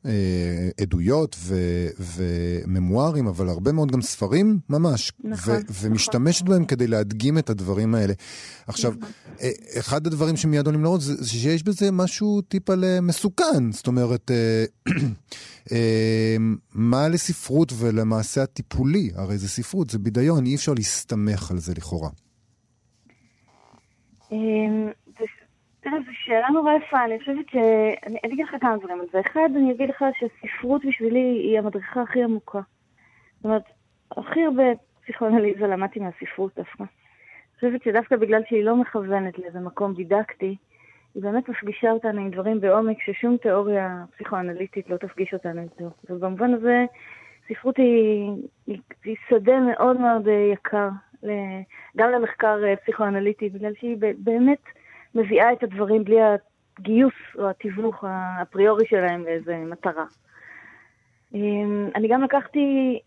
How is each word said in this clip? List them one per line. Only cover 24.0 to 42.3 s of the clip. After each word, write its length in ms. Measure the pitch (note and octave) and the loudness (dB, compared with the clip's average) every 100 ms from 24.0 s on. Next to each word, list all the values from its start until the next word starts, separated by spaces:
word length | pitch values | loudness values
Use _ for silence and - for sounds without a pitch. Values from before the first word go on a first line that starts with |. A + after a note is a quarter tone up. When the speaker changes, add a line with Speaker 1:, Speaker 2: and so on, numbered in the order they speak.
| _ _ _ | _ _ _
Speaker 2:
אמ, 560 | G#3+ A3 G#3+ G#3+ G#3+ G#3+ - _ - | -4 0 2 2 0 -2 -8 _ -10
זה, 60 | A3 - _ _ _ _ | -10 -10 _ _ _ _
תראה, 180 | C#4 D4+ | -6 -6
זו 140 | B3+ | -6
שאלה 360 | A#3 - A3+ B3 | -12 0 2 4
נורא 200 | D#4 D4+ | 2 4
יפה, 320 | D4+ D4+ C#4 | 2 2 0
אני 140 | A#3+ A3+ | 0 -2
חושבת 300 | C#4 C#4 D#4 | -4 -6 -2
ש-, 60 | B3+ A3+ A3 A3 - - | 2 4 4 2 0 -8
אני, 120 | A3+ | -8
אני 80 | A#3 | -6
אגיד 120 | C4+ D4+ | -6 -6
לך 80 | C#4 | 0
כמה 160 | B3 A3 | 0 0
דברים 240 | F#3+ F3+ | -4 -8
על 60 | F3 | -2
זה. 80 | F#3+ | -2
אחד, 280 | G3 D#4 D#4+ C#4 | 0 2 2 4
אני 160 | C4 | 2
אגיד 160 | A#3+ C4+ | 2 -2
לך 140 | C4+ C#4 C4 | 0 -2 0
שספרות 640 | A#3 _ G#3+ - B3 C#4+ | -6 _ -12 -8 -2 0
בשבילי 340 | C4+ - A3+ A#3+ | 0 -2 0 2
היא 400 | B3+ A#3+ - A3 | 2 0 2 2
המדריכה 440 | G#3 G3+ G3 B3 | 0 -6 -6 -6
הכי 200 | A#3 B3+ | -2 0
עמוקה. 380 | A#3+ A3 - G3+ F#3+ _ _ _ _ _ _ _ | 0 0 -4 -10 -10 _ _ _ _ _ _ _
זאת 80 | |
אומרת, 180 | G#3+ A3 G#3+ _ _ _ _ - | -2 -2 -2 _ _ _ _ -12
הכי 280 | - E4 | -4 0
הרבה 180 | E4 B3+ C4 A#3 _ _ | 2 4 4 2 _ _
פסיכואנליזה 640 | - - A3+ A3+ G#3 G3 G3+ | -16 -4 2 4 4 0 0
למדתי 340 | F#3 F#3+ G#3+ | 0 -4 -6
מהספרות 520 | F#3+ E3 F3 - F#3+ F#3+ | -8 -10 -14 -6 -6 -6
דווקא. 260 | F3+ - | -14 -12
אני 60 | G3 _ _ _ _ - _ | -16 _ _ _ _ -20 _
חושבת 280 | _ B3 B3 | _ -4 -2
שדווקא 340 | A#3 G#3+ A#3 A#3+ | 0 0 2 0
בגלל 260 | G#3+ A3 G#3+ | 4 2 2
שהיא 160 | A3+ | 0
לא 120 | G#3 A#3 | 4 2
מכוונת 600 | A#3+ A3 F#3+ G3 F#3 F3+ | 2 -2 -2 -2 -2 -8
לאיזה 220 | F3 F3 | -12 -10
מקום 340 | F3+ - G3+ | -10 -6 -6
דידקטי, 600 | F3+ F3 G3+ G#3+ - F#3+ G3 _ _ _ _ _ | -4 0 0 0 -6 -8 -8 _ _ _ _ _
היא 80 | - | -8
באמת 260 | G3 A3+ B3+ | -4 -4 -4
מפגישה 420 | A#3+ G#3 G#3 A3+ | -8 -8 -2 0
אותנו 300 | A3+ A3+ G#3 | 0 -2 -4
עם 100 | G3 | -6